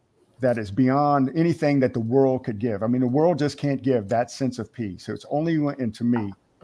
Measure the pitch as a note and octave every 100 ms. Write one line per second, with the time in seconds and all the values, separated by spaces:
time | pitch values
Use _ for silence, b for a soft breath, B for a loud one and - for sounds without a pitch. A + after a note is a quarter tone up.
0 | _ _ _ - B2+ A#2 G#2 F#2+ B2+ C3+
1 | D3 C#3+ C3+ D#3+ E3 D#3+ D3+ C#3+ B2+ B2+
2 | A2 C3 C3+ B2+ B2+ G#2+ A#2+ G2+ A2 B2+
3 | B2+ C3+ E3 E3 D3 - C#3+ C#3 C3+ B2
4 | G2 A#2 A#2+ - C3 B2 G#2 - A2 F2+
5 | - - - C#3+ E3 D#3+ D3 C#3 A#2+ -
6 | A#2+ A#2+ G#2 F#2+ _ _